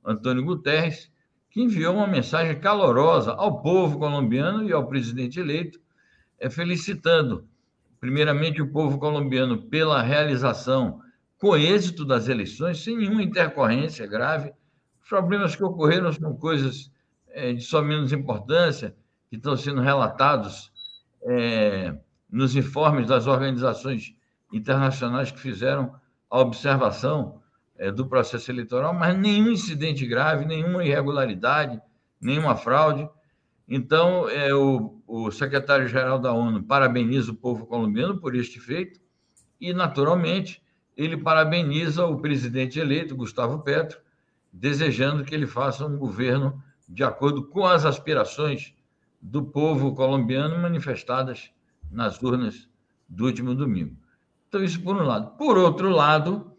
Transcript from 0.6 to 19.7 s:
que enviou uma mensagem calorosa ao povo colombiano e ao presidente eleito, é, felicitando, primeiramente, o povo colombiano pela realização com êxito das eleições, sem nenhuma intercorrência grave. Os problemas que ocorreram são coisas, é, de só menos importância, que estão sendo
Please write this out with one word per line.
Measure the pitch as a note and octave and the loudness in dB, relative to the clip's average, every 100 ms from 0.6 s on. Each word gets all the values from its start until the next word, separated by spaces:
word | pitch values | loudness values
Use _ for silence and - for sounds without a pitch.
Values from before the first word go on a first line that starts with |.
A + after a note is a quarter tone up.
| C#3 D3+ E3 - - _ _ _ _ | 0 0 0 -4 -14 _ _ _ _
que | - | -2
enviou | A#3+ G3 D#3+ F#3+ | 0 2 2 2
uma | G3+ | 2
mensagem | E3 A#2+ D#3 E3 D3+ | 0 0 0 0 0
calorosa | G3 G#3 F3+ A#2+ D#3 E3 A2 | 0 4 4 6 6 4 2
ao | - G#3 - | 0 0 0
povo | D3 F#3 F3 C#3+ | 2 2 2 0
colombiano | D3+ C#3+ B2 B2 D3+ G#3+ | -2 0 0 0 0 -2
e | G#3+ | 0
ao | D#3+ B2 | 0 0
presidente | C3+ A#2 A#2+ B2 D#3+ | -4 -4 -6 -6 -6
eleito, | E3 D3+ E3 - _ _ _ _ _ _ | -4 -4 -6 -12 _ _ _ _ _ _
é, | B2 | -8
felicitando, | C3 E3+ F3 - F3 E3 E3 C#3+ F#2+ - _ _ _ _ _ | -4 -4 -4 -4 -4 2 4 4 -2 -8 _ _ _ _ _
primeiramente, | B2 C#3 D3+ C#3+ D#3+ D#3 | -4 0 2 2 0 -2
o | C#3 | -2
povo | D3 D3+ C3+ | 0 0 0
colombiano | D3 D3+ C#3+ B2+ B2+ A2+ | -2 -2 -2 0 0 -2
pela | - D3+ D#3 C#3+ | -2 0 2 2
realização | A#2 D3 D3+ C3 B2+ A#2 - C3 A#2 - - _ _ _ | 2 2 2 2 0 -2 0 0 0 -4 -16 _ _ _
com | G3 E3 | 4 4
êxito | D#3 G3+ F3+ E3+ C#3+ | 6 4 2 -4 0
das | B2+ A2+ | 0 2
eleições, | B2 F#2+ A#2 E3 D#3+ | -2 -2 -4 -4 -4
sem | - A#3 | -6 -2
nenhuma | G3+ A3 | 0 0
intercorrência | F#3 F3+ D#3+ D3 B2 A#2+ D#3 D#3 G#2 | 0 0 0 2 2 2 -2 -6 -8
grave. | G#2+ B2+ D#3 C#3 - _ _ _ _ | -4 -2 -2 -6 -14 _ _ _ _
Os | _ | _
problemas | G3+ F3 G3+ F#3+ - | -2 0 0 0 0
que | |
ocorreram | F#3+ E3+ D3+ E3 E3 | -4 2 2 4 2
são | D3+ D#3 B2 | -2 -6 -6
coisas, | D#3 D#3 C3+ - - _ _ _ _ | -2 0 0 -4 -14 _ _ _ _
é, | - B2+ | -8 -6
de | A#2+ | -6
só | A#2 D#3+ | -2 0
menos | D3 D3+ C#3 | 0 -2 -2
importância, | C#3+ C3+ G#2+ G2+ D#3+ E3+ C#3 G#2+ - _ _ _ | -2 -4 -6 0 2 2 0 -8 -12 _ _ _
que | A2 | -10
estão | C#3 C3+ | -4 -4
sendo | C#3 | -2